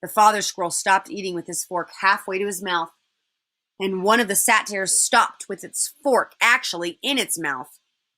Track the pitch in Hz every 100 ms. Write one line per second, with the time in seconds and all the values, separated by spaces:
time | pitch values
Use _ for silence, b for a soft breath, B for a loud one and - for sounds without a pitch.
0 | 180 - 214 214 190 - 175 165 - 196
1 | - 202 190 175 165 175 - 180 165 -
2 | 196 202 - 190 202 185 190 175 165 _
3 | _ _ _ _ _ _ _ _ 190 190
4 | 185 226 226 196 - 226 - 202 190 -
5 | - 247 214 - - 190 170 - - -
6 | - 240 165 _ 214 247 - 175 175 170
7 | 240 269 208 - 160 135 127 - _ _
8 | _